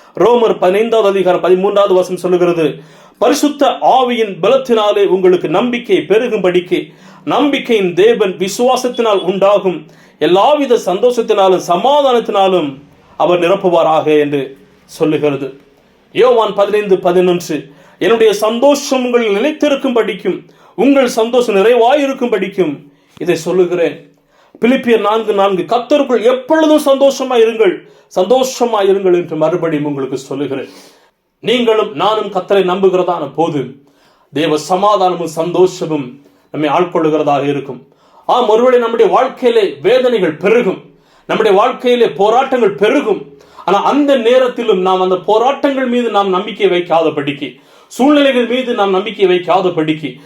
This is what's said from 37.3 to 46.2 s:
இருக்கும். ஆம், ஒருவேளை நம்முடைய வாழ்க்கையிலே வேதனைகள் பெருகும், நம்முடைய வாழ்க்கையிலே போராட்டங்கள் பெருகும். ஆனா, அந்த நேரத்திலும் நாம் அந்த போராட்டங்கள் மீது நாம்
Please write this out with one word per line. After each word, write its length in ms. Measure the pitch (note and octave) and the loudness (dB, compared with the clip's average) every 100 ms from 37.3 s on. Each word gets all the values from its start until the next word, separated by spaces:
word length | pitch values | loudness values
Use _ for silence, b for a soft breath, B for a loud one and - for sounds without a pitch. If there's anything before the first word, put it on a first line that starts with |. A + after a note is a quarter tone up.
| C#3 C#3+ | -2 -2
இருக்கும். 400 | C#3+ C#3 B2 - b b b - | -4 -8 -16 -18 b b b -2
ஆம், 240 | A#3+ B3 | 0 2
ஒருவேளை 300 | A3 B3 B3 | 2 4 2
நம்முடைய 320 | A3+ A3+ G3 | 0 2 2
வாழ்க்கையிலே 640 | G3 C4 - A#3+ A3+ F#3 C3 | 2 0 0 0 2 0 -2
வேதனைகள் 540 | E3 B3+ B3 A3+ E3 D3+ | 0 2 2 0 -2 -2
பெருகும், 460 | G3 A#3 F#3+ D3 - _ b b - | 0 0 0 -6 -14 _ b b -6
நம்முடைய 300 | F#3 G#3+ G3 | -2 2 2
வாழ்க்கையிலே 520 | B3 - B3 A#3+ G#3+ | 2 -2 -2 2 0
போராட்டங்கள் 640 | - G#3 A#3 C4+ B3+ G#3 D#3+ | 0 0 2 0 0 0 0
பெருகும். 640 | G#3 C#4+ A3 F3 - - B B - | 0 0 -2 -4 -6 -20 B B -2
ஆனா, 180 | G3 | 0
அந்த 320 | F#3 C4+ C#4+ C4+ | 0 0 2 2
நேரத்திலும் 640 | A3+ C4 B3+ B3 A3 F#3+ | 2 2 0 -2 -2 0
நாம் 200 | F#3 F#3 | 0 0
அந்த 140 | F#3 F3+ | 0 -2
போராட்டங்கள் 720 | - A3 B3 C#4 C#4+ C4+ B3 | 0 2 2 0 -2 -2 -2
மீது 220 | A#3+ A3+ | -2 0
நாம் 200 | G3+ | -2